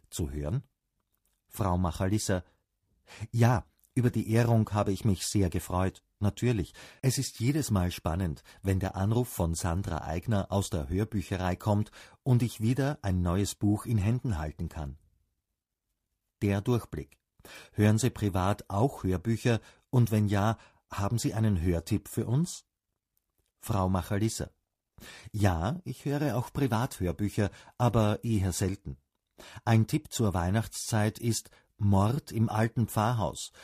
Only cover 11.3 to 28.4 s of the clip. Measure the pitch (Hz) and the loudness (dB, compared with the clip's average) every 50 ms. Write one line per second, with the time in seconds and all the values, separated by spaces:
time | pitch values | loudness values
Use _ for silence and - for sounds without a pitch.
11.3 | 98 87 92 90 90 - - 110 101 104 107 - - - - - - _ - 131 | -4 -2 -2 -2 -2 -2 0 0 0 0 0 -4 -8 -20 -20 -20 -16 _ 0 2
12.3 | 123 117 120 110 - - 110 113 127 139 135 143 147 - - 101 92 90 87 87 | 2 4 2 0 -2 -2 0 0 2 2 0 -2 -2 -4 -2 -2 0 0 2 2
13.3 | 87 101 101 - - - 110 101 104 110 - - 117 104 90 113 123 127 - 127 | 2 0 0 -2 -2 0 0 2 2 0 0 -2 0 0 2 2 0 0 -2 -2
14.3 | 98 78 78 76 - - 87 80 - 80 73 69 67 - _ _ _ _ _ _ | -4 -2 -4 -6 -6 -6 -8 -8 -6 -8 -8 -8 -10 -14 _ _ _ _ _ _
15.3 | _ _ _ _ _ _ _ _ _ _ _ _ _ _ _ _ _ _ _ _ | _ _ _ _ _ _ _ _ _ _ _ _ _ _ _ _ _ _ _ _
16.3 | _ - 110 101 98 104 101 131 120 110 - - - 76 - - _ _ _ _ | _ -2 0 0 2 2 0 0 0 0 -2 -4 -10 -10 -10 -12 _ _ _ _
17.3 | _ _ - - - - - - - - 104 107 107 110 - 117 - - 107 101 | _ _ -20 -20 -20 -20 -20 -6 0 4 4 6 6 4 2 0 0 0 -2 -2
18.3 | 87 95 90 98 104 - - - 98 101 123 143 - - - 95 92 85 - 113 | 0 0 0 0 0 -2 -4 -4 0 0 0 0 0 -2 -2 -2 -2 -2 0 -2
19.3 | 117 107 - 123 117 107 - - - _ _ - - 123 117 - 110 107 104 98 | -2 0 2 0 0 0 -2 -8 -20 _ _ 0 2 2 4 4 4 2 2 2
20.3 | 104 98 98 113 110 - - - _ _ _ - - - 98 101 120 113 - 143 | 2 2 2 0 -2 -4 -8 -20 _ _ _ -10 -6 -2 -2 -2 0 0 -2 -2
21.3 | - 113 110 107 101 85 82 92 87 82 - - 107 90 - - - 120 110 - | 0 0 0 2 2 2 2 0 0 0 0 -2 -4 -4 -4 -4 -6 -4 -2 0
22.3 | 120 147 175 - - - - _ _ _ _ _ _ _ _ _ _ _ _ _ | 0 0 0 -2 -6 -12 -18 _ _ _ _ _ _ _ _ _ _ _ _ _
23.3 | _ _ _ _ _ _ - - - 95 92 92 95 90 - - 104 98 110 113 | _ _ _ _ _ _ -8 -4 -2 0 0 2 0 0 -2 -2 -2 0 0 -2
24.3 | - - 76 - _ _ _ _ _ _ _ _ _ - - - - - - - | -2 -4 -10 -10 _ _ _ _ _ _ _ _ _ -20 -20 -20 -20 -20 -16 -8
25.3 | - 101 101 95 87 80 85 113 175 180 - 127 131 - - 143 143 147 156 135 | -2 2 2 2 2 2 0 -2 -2 -4 -6 -10 -10 -6 -4 -4 -2 0 0 0
26.3 | 104 123 120 - - - 139 113 - 110 127 - - - 92 87 82 - 104 101 | -2 -2 -4 -4 -2 0 0 2 2 0 0 -2 -4 -2 -2 -2 -2 -2 -2 -2
27.3 | - 113 101 92 - - - - - - 123 117 104 117 107 104 107 - - 117 | 0 0 0 0 -2 -8 -20 -12 -2 2 2 4 4 4 2 2 2 0 -2 0
28.3 | 110 98 | 0 2